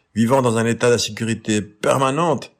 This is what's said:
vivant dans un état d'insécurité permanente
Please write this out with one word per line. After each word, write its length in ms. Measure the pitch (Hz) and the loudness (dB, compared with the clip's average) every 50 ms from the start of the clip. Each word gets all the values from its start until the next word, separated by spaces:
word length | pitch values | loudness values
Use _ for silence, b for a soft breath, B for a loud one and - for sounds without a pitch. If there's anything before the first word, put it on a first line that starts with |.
| _ _ - | _ _ -2
vivant 280 | 110 117 113 135 135 | -2 0 2 2 2
dans 160 | 127 123 110 113 | 2 2 2 0
un 80 | 113 | 0
état 240 | 117 117 113 123 123 | 0 0 0 2 2
d'insécurité 720 | 120 107 - - 107 101 113 110 113 110 - - 107 107 | 2 2 0 -4 -6 -6 -4 -4 -4 -4 -2 -2 -2 -2
permanente 920 | 92 - - _ - 143 127 127 135 131 135 147 175 170 139 113 - - _ _ | -2 -6 -8 _ 0 0 0 2 0 0 0 0 0 0 0 -2 -4 -10 _ _